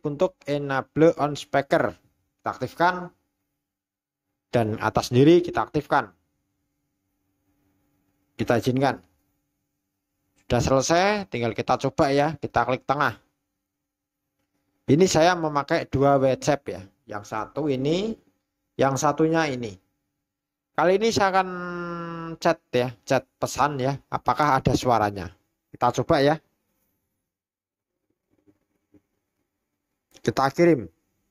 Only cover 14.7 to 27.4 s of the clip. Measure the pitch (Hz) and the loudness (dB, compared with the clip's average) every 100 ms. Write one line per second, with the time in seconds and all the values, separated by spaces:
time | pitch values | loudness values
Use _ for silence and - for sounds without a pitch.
14.7 | _ - 143 185 160 170 175 160 147 135 | _ 0 4 4 4 4 2 -2 -2 -2
15.7 | 165 135 131 139 139 131 127 - 143 - | -2 -2 2 4 4 2 0 0 -2 -4
16.7 | 92 95 _ - 104 101 110 104 139 151 | -14 -16 _ -16 -14 -10 -10 -8 -6 -4
17.7 | 127 139 175 220 220 _ _ _ _ _ | -2 -2 -2 -4 -8 _ _ _ _ _
18.7 | - 131 135 151 143 160 165 151 123 117 | -2 0 2 0 0 0 2 0 -4 -8
19.7 | 92 _ _ _ _ _ _ _ _ _ | -12 _ _ _ _ _ _ _ _ _
20.7 | - 165 196 226 190 196 190 185 180 175 | -2 0 2 0 2 2 2 0 -6 -8
21.7 | 175 175 170 170 165 165 165 175 165 _ | -8 -8 -8 -8 -10 -10 -2 -2 -2 _
22.7 | 123 127 120 - 131 - _ 127 - 139 | -2 -2 -6 -4 -4 -4 _ -6 -2 -2
23.7 | 143 127 139 - 131 - 123 147 135 135 | -2 -4 -4 -8 -4 -2 0 2 2 0
24.7 | 120 127 113 104 101 90 - _ _ _ | 0 2 2 0 -4 -12 -14 _ _ _
25.7 | - 123 123 - 160 139 160 _ _ _ | -2 -2 0 0 2 2 0 _ _ _
26.7 | _ _ _ _ _ _ _ | _ _ _ _ _ _ _